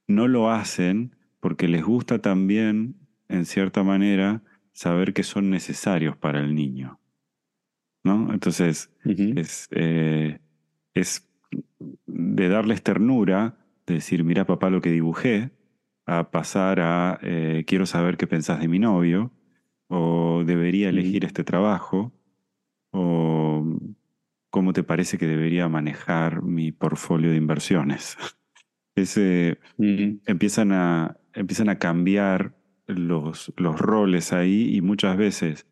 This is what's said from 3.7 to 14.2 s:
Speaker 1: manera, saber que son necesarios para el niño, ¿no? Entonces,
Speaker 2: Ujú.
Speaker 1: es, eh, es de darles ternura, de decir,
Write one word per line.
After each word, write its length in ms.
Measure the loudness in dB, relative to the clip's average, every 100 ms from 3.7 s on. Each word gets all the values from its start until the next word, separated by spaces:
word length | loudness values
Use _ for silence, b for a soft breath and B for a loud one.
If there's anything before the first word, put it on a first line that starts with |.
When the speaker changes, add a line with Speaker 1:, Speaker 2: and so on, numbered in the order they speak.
| 0
Speaker 1:
manera, 600 | 2 2 2 2 0 -2 b b _
saber 420 | -6 -2 0 0
que 80 | -2
son 260 | -4 -2 0
necesarios 640 | 0 -4 -6 -2 0 0 -2
para 240 | -2 -2
el 140 | 0
niño, 460 | -2 -2 -6 -12 -14 _ _ _ _ _ _ _ _ _ _
¿no? 280 | 0 2 0
Entonces, 600 | 0 0 2 0 0 -8 _
Speaker 2:
Ujú. 280 | -2 0 0 -2
Speaker 1:
es, 320 | -4 -10 -6
eh, 680 | -2 0 2 2 2 0 -4 _ _ _ _ _
es 340 | -2 -2 -6 -12 _ _ -12 -12 -16 -18 -16 -12
de 420 | -4 -2 2 2
darles 340 | 2 0 -2
ternura, 760 | 0 2 2 2 2 2 -2 -6 _ _ -4
de 80 |
decir, 280 | -4 -2 0